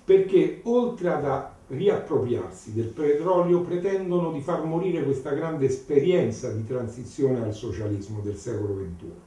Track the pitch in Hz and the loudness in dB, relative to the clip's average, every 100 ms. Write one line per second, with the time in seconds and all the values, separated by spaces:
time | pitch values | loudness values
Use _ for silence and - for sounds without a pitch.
0 | - 190 190 180 151 - 233 247 233 - | 6 6 8 6 4 0 2 2 2 0
1 | 175 151 139 123 - - - 135 202 - | -2 0 0 -2 -4 -16 -10 0 2 2
2 | - 143 120 107 90 - 113 107 110 - | 0 0 0 -2 -4 -12 -8 -4 -4 0
3 | 147 147 175 175 170 175 175 175 196 190 | 2 2 4 4 4 2 2 -2 0 -2
4 | 180 175 165 147 175 156 160 170 185 160 | 0 0 0 -2 -4 -2 -2 0 0 0
5 | 139 131 147 143 165 151 131 131 - 143 | 0 -2 -2 -4 -2 0 0 -2 2 2
6 | 165 180 117 110 120 107 113 127 110 127 | 4 2 2 -4 -6 -6 -4 -6 -6 -10
7 | 110 - 131 123 110 104 113 95 104 101 | -12 -2 0 0 -2 -6 -8 -6 -4 -4
8 | 95 104 101 98 107 101 101 95 90 85 | -6 -8 -6 -8 -6 -6 -4 -6 -8 -12
9 | 82 - | -14 -18